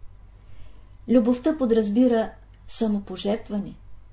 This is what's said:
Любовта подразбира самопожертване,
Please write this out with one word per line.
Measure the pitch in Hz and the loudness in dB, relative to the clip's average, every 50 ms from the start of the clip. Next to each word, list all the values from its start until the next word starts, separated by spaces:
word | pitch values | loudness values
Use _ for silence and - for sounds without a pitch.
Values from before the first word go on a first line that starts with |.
| - - - - - - - - - - - - - - - - - - - - - - | -16 -16 -16 -18 -20 -20 -20 -20 -20 -16 -16 -14 -14 -14 -16 -18 -20 -20 -20 -12 0 4
Любовта | 226 254 220 233 247 247 - 320 311 | 4 6 6 4 2 2 0 -2 0
подразбира | 311 262 226 226 226 214 208 202 233 254 254 233 226 220 190 - - - - - - - - | 0 0 2 2 2 2 2 2 4 4 4 4 2 0 -2 -6 -14 -20 -20 -20 -20 -16 -12
самопожертване, | - - 233 220 208 202 196 - 185 180 - 202 214 226 - - 202 208 196 - 165 - - - - - - - | -6 -4 -2 0 -2 -2 -4 -6 -10 -6 -4 -4 -4 -4 -4 -6 -6 -6 -6 -8 -10 -16 -18 -18 -18 -18 -18 -20